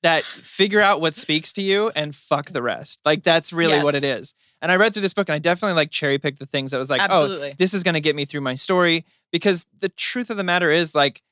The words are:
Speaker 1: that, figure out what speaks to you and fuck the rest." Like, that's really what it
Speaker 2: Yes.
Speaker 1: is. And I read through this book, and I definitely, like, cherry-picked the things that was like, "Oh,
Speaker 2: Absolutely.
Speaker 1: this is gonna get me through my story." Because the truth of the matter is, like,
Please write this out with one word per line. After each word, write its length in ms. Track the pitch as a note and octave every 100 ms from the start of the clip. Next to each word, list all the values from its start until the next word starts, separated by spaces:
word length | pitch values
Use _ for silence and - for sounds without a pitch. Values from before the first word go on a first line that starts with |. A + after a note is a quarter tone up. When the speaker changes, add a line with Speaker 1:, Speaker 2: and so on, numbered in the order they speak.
Speaker 1:
that, 220 | E3+ D#3+
figure 560 | - - - - G3 G#3
out 200 | G3+ F3
what 120 | E3
speaks 380 | D3+ - D#3 -
to 100 | -
you 280 | F#3+ G3 A3
and 220 | D3 D3+ C#3+
fuck 340 | - C#3+ D3
the 100 | D3+
rest." 380 | A#2+ F2 - -
Like, 180 | D3+ D3+
that's 300 | F3+ E3 -
really 280 | E3+ E3 D3
what 120 | D3
it 80 | C#3+
Speaker 2:
Yes. 180 | C#3 A#2+
Speaker 1:
is. 140 | - - _ _
And 100 | D#3+
I 40 | F#3
read 180 | A3
through 80 | G#3
this 100 | G3
book, 140 | - F#3+
and 60 |
I 40 | D3+
definitely, 360 | E3 F3 G#3 E3+
like, 140 | D3
cherry-picked 480 | - D3 C#3 D3 C#3
the 80 | C3+
things 240 | C#3+ C3+
that 80 | C3
was 100 | C3
like, 120 | D3
"Oh, 20 |
Speaker 2:
Absolutely. 500 | G3 F#3 D3 F3 C#3 C#3
Speaker 1:
this 160 | F#3
is 80 | G3
gonna 180 | F3+ E3
get 160 | D3+ D3
me 80 |
through 160 | C#3 D3
my 140 | C3+
story." 500 | C3 - F#3 F3 E3 - _ _
Because 360 | E3+ G3+ F3 - _
the 120 | G3
truth 400 | - - B3+ A#3+
of 80 | G#3
the 40 |
matter 260 | F#3 F3 F3
is, 220 | D#3+ D#3+
like, 280 | D3+ C#3 - _